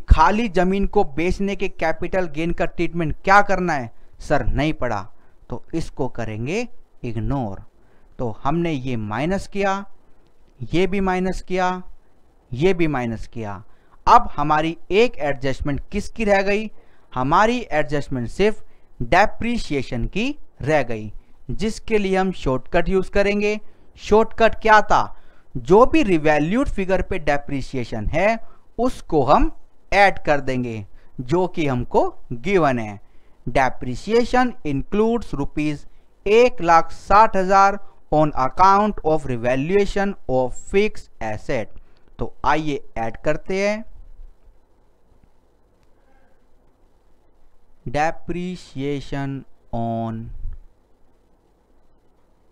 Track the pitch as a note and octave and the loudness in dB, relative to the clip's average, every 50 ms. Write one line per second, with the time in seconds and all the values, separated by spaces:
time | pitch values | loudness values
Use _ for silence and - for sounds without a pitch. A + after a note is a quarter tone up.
0 | - - - - D#3 F3+ G3+ G#3+ A#3+ A3+ D#3+ F#3 F3+ F#3 F#3+ G3+ G3 - - G#3 | 2 4 6 6 6 6 4 2 0 0 2 2 2 2 2 2 0 2 2 2
1 | G3 D3+ C3+ D3 E3 F#3 F#3 - G3 G3 G3+ - G3 F#3 - - F3 D#3+ D#3+ - | 2 2 0 -2 -2 0 0 -2 -2 -4 -2 -2 -4 -4 -4 -2 -2 -2 -2 -2
2 | D3 - - F#3+ F#3 E3+ C#3 D3+ E3 E3+ - - F3 E3 - - E3+ D#3+ D#3 E3+ | -2 -2 -2 -2 -2 -2 -2 -4 -2 -2 -2 0 -2 -2 -2 -2 -2 -2 -2 -2
3 | E3+ D3+ C#3+ - - F#3+ F#3+ G3+ G3+ G3 G3 F3+ F#3 E3+ D#3 C#3 A#2+ A2 - - | -2 -2 -4 -2 2 4 6 6 6 6 2 0 0 -2 -2 -4 -4 -8 -12 -14
4 | - - - - - - D#3 C3+ A#2 G#2+ G#2+ B2 C#3 D#3+ D3+ - - - A2+ G2+ | -18 -18 -16 -12 -4 0 0 2 2 2 2 2 2 0 0 0 -2 -2 -2 -4
5 | F#2 - - - - - - - - - B2 A2+ - - - D#3+ D#3+ - - - | -6 -8 -14 -16 -18 -20 -20 -20 -14 -10 -10 -10 -8 -6 -6 -6 -6 -6 -4 -4
6 | C#3 B2 - - A2+ A2 G#2+ G#2+ A#2 C3 F3 A3 B3 A#3 - - - - - - | -4 -4 -4 -4 -6 -6 -6 -6 -6 -6 -4 -6 -6 -8 -10 -14 -14 -18 -16 -12
7 | - A#2+ G#2+ A2 G#2+ A2+ C3+ C#3+ B2 G2+ G2 G2 G#2 - - _ - - - - | -10 -8 -6 -4 -4 -2 -2 -2 -4 -6 -8 -10 -12 -16 -20 _ -20 -20 -20 -20
8 | - - - - C3 A#2 G#2 - - C3+ D#3 E3+ E3+ E3+ D#3 C3+ B2+ C3 B2+ A2+ | -20 -16 -10 -6 -6 -6 -6 -4 -2 -2 0 0 0 -2 -2 -4 -4 -4 -4 -4
9 | G#2+ G#2 G#2+ A#2 C#3+ E3+ F#3+ G3 - - - G3+ G3 G3 G3 G3 G3+ - - - | -4 -4 -4 -4 -2 -2 -2 -4 -6 -6 -4 -2 -2 -2 -2 -4 -6 -10 -14 -16
10 | - - - - - _ - - - - _ - B2 A2+ D3+ D#3+ F#3+ F#3+ F#3 G3+ | -18 -20 -20 -20 -20 _ -20 -20 -20 -20 _ -14 -8 -2 0 0 0 2 0 0
11 | F#3+ F#3+ F#3 F#3 F#3 F#3 F3+ - - - F#3+ F#3 F#3 F3+ F#3 F#3 F#3 - - - | 0 0 0 0 -2 -2 -2 -4 -6 -4 -2 0 0 0 -2 -4 -8 -12 -14 -16
12 | - - - - - _ _ _ _ _ B2 A#2+ D3+ F#3+ F#3+ E3+ E3+ D#3 C#3+ B2+ | -18 -20 -20 -20 -20 _ _ _ _ _ -4 0 2 2 2 2 2 0 0 -2
13 | B2 A#2 A#2 A2 - - - A#2 A2 G2+ G2+ F#2 A2 - - - _ _ - - | -4 -4 -6 -6 -8 -10 -10 -10 -10 -10 -10 -12 -14 -16 -20 -20 _ _ -20 -4
14 | - - G#3+ A#3+ - - - - D3 D3+ D3+ D3+ D#3 E3 E3 - - - F3+ G3+ | 4 6 6 6 6 4 -2 -2 0 2 2 2 2 0 -4 -6 -6 0 2 2
15 | A#3 E3 - - C#3+ C#3+ C#3+ C3+ - C#3 B2+ - - - C#3 - - - - G#3 | 2 2 0 -2 -2 -2 -2 -2 -2 -2 -2 -2 -2 -2 -4 -4 -4 -6 -6 -6
16 | G3+ - - - A3+ G3+ G3 G3 G3+ G3 G3+ G#3+ A3 G#3+ - - - - - - | -6 -6 -4 -2 0 2 2 2 2 2 0 -2 -2 -6 -10 -14 -16 -18 -20 -20
17 | - - - B2+ B2+ C3+ D#3+ F#3 G#3+ A3+ A#3+ B3 A3 - E3+ D3+ D3 C#3 D3+ C#3+ | -20 -10 -6 -4 0 2 4 4 4 4 2 0 -4 -2 -2 -2 0 0 -2 -4
18 | C3 - C#3 B2+ A#2+ A2 - - F#3+ G#3+ G#3 - - - - - - - - - | -4 -4 -4 -4 -4 -4 -2 0 2 2 0 0 -6 -10 -14 -18 -20 -16 -10 -8
19 | B2+ A#2 D3 F3 G#3 G#3+ - - - A3+ A#3+ A3 - - D3 C#3 A#2+ - C3+ A#2+ | -2 2 4 4 4 4 2 -2 -4 -2 -2 -4 -4 -2 -4 -4 -4 -4 -4 -4
20 | A2+ G#2+ - F#3+ A3+ C4+ D4+ - - - - - A#2+ C3+ D#3 D3 C3 A#2+ A#2 A2 | -4 -2 -2 -2 -2 -4 -4 -6 -10 -14 -12 -6 -2 0 0 2 0 0 -4 -6
21 | G#2+ G#2 - - - - - - - - B2+ - F3+ A3+ G#3 - - - A3 G#3+ | -6 -8 -10 -12 -14 -16 -20 -14 -8 -6 -4 -2 -2 -2 -4 -4 -4 -2 0 0
22 | G3+ F#3+ F#3+ F#3+ F#3+ F#3+ F3+ - - D3 C3 B2 - - - E3+ E3+ F3 F#3+ F#3+ | 2 2 2 2 0 0 -2 -2 -2 -2 -2 -2 -2 0 0 2 2 2 2 0
23 | F#3 - - G3+ G3+ G3+ G#3 G#3 G#3 G#3 G#3 G#3+ - - - - - - - - | 0 0 2 2 2 2 2 0 0 0 -2 -4 -6 -10 -14 -16 -20 -20 -20 -14
24 | - - G3+ G#3+ A3+ - - - A3+ G#3+ - - - A3 G#3+ G#3+ G#3 - F#3+ C3+ | 0 4 4 4 4 4 2 4 4 4 4 4 6 6 8 8 8 6 4 4
25 | G#2+ G2+ - - - - - - - - - C3 A2+ A2 F3+ G#3+ B3+ B3+ - D#4+ | 2 0 -4 -10 -14 -16 -18 -20 -14 -10 -10 -6 2 6 8 8 8 8 6 4
26 | D4 G#3 F3+ D#3 C#3+ D#3 D3+ D3+ D3 D#3+ G3+ B3 C#4+ - - - F#3+ F3 F#3+ F3+ | 4 4 2 2 4 4 2 4 2 2 0 0 0 0 0 -2 0 0 0 0
27 | F3+ - G3+ F#3 D3+ D3+ C#3+ C#3+ - - C#3+ C3+ B2 - - B2+ A#2+ - - A2+ | 0 -2 -4 -2 0 0 0 0 -2 -4 -4 -6 -6 -4 -6 -6 -6 -4 -6 -6
28 | G#2 F#2 - D#3 F#3 G#3+ A3+ A3+ - - - - - - - - A3+ B3+ - - | -4 -2 0 2 2 2 0 -2 -4 -10 -12 -14 -20 -12 -4 -2 -2 -2 -2 -4
29 | - - D#3+ D3+ B2+ B2 D#3 A3 D4 D#4+ - - - - - - - - - F#3+ | -4 -2 0 2 4 6 6 6 6 4 2 -2 -10 -16 -18 -20 -8 0 4 6
30 | G3+ F#3+ F#3+ - - E3 D3 C#3+ C3 C3+ C3 B2+ B2 B2 A2+ G#2+ G2+ - - - | 6 6 4 2 0 0 0 0 0 -2 -2 -2 -2 -4 -6 -8 -10 -12 -14 -16
31 | - - - - B2+ A#2+ D#3 F3 F#3 F3 - - D#3+ C#3+ B2+ B2 A#2+ - - A3 | -16 -14 -10 -10 -4 -2 0 0 0 0 -2 -2 0 0 0 -2 -2 0 2 2
32 | E4 F#4+ - - - - B2+ A#2 A2+ F3+ G3+ F#3 D#3 C#3+ B2+ A#2 A2+ G#2+ G2+ G#2 | 2 2 0 -6 -8 -8 -8 -6 -2 0 2 4 4 2 2 0 -4 -6 -10 -12
33 | - - - - - - - - - - G#2 C#3 C3 B2 - - - B2+ B2 A2+ | -16 -18 -20 -20 -20 -20 -20 -14 -8 -2 0 2 2 2 0 -2 -4 -6 -6 -6
34 | - G3 A3 A#3 A#3+ A#3 - B3 B3+ B3 A3 - - D3+ C#3+ C#3 C#3 - - G#3 | -4 0 2 2 2 4 4 2 2 2 0 -4 -6 -4 -4 -4 -2 -2 0 2
35 | A3 A3+ A#3 A#3+ G#3 - - C#3+ C#3+ - - D3+ D3+ D3+ D3 C#3+ - - - - | 2 2 0 -2 -2 -4 -4 -4 -4 -4 -2 -2 -2 -2 -4 -6 -8 -14 -16 -18
36 | - - _ - - G3 G#3 A3+ B3 B3 - - E3+ E3+ E3 E3 E3 - - - | -20 -20 _ -8 -2 4 6 6 6 6 4 0 2 4 6 6 4 2 -2 -6
37 | - - G3 G#3 A3+ A3 - G3 F#3 F#3 G3 G3 G3 G3 G3 G3+ - - - - | 0 4 6 6 6 6 4 2 2 4 4 6 6 4 2 0 -6 -12 -14 -16
38 | - - - D3+ D#3 D3+ C#3+ - C3 C3 - - F#3 F#3+ G3 G3+ G#3 G#3+ G3 - | -6 0 2 2 4 2 2 0 -2 0 2 4 6 6 6 6 4 2 0 -2
39 | - D#3 D#3 D#3 C#3+ B2+ B2 A#2 A#2 B2 B2+ C3+ C#3 D#3+ F#3+ G3+ G3+ G3 - G3+ | 0 0 0 0 0 -2 -4 -2 -2 0 0 0 0 0 2 2 2 0 0 -2
40 | G3 G3+ F#3+ - - - C3 B2+ B2+ B2+ - - - - - G3 G#3 G#3+ - - | -2 -2 -4 -4 -4 -2 0 0 0 -2 -4 -8 -6 -2 0 0 2 0 0 -4
41 | - - - - A2+ A2 A2 - - - D3+ A#2+ G#2 - - - - - - - | -8 -10 -10 -10 -8 -6 -6 -6 -4 -4 -4 -4 -4 -6 -10 -12 -14 -16 -20 -20
42 | - - - - B2 G#2+ - - - B2+ D3 D#3 D#3+ D3+ C#3+ C3 - - - A#2 | -20 -18 -10 -8 -8 -8 -6 -4 0 2 2 2 2 -2 -4 -4 -6 -8 -8 -6
43 | A2+ A#2 A2 - - D#3 D3+ D3+ - - F#3+ F#3+ G3 G3+ G#3+ G#3+ A#3 - - - | -6 -6 -6 -4 -2 -2 -2 -2 -2 -4 -4 -2 -2 -2 -2 -4 -8 -12 -14 -14
44 | - - - - - - - _ _ - - _ _ _ _ _ _ _ _ _ | -16 -18 -18 -18 -18 -18 -20 _ _ -20 -20 _ _ _ _ _ _ _ _ _
45 | _ _ _ _ _ _ _ _ _ _ _ _ _ _ _ _ _ _ _ _ | _ _ _ _ _ _ _ _ _ _ _ _ _ _ _ _ _ _ _ _
46 | _ _ _ _ - _ _ _ _ _ - _ _ _ _ _ _ _ _ _ | _ _ _ _ -20 _ _ _ _ _ -20 _ _ _ _ _ _ _ _ _
47 | _ _ - - _ _ _ - - - - - - - - - - C3+ B2+ C#3+ | _ _ -20 -20 _ _ _ -20 -20 -20 -20 -20 -20 -20 -20 -16 -10 -6 -2 -2
48 | D3+ E3 D#3+ - - - E3 F3 F3+ F#3 F3+ E3+ - - - C3+ C3+ C#3+ C#3+ C#3 | -2 -2 -2 -4 -6 -8 -6 -6 -6 -8 -8 -10 -14 -14 -10 -8 -6 -4 -6 -6
49 | C3 - - C#3 C#3 C3+ C#3 C3+ - - - - _ - - A#2 A#2 A#2 A2+ A2+ | -6 -8 -6 -6 -6 -6 -8 -8 -12 -14 -20 -20 _ -10 -6 -6 -4 -4 -4 -4
50 | A2+ A2+ A2+ A2+ A#2 A#2+ - - - - - - - - _ _ _ _ _ _ | -4 -6 -6 -8 -10 -10 -10 -8 -6 -8 -8 -10 -14 -20 _ _ _ _ _ _
51 | _ - _ _ _ _ _ _ _ _ _ _ _ _ _ _ _ _ _ _ | _ -20 _ _ _ _ _ _ _ _ _ _ _ _ _ _ _ _ _ _
52 | _ _ _ _ _ _ _ _ _ _ | _ _ _ _ _ _ _ _ _ _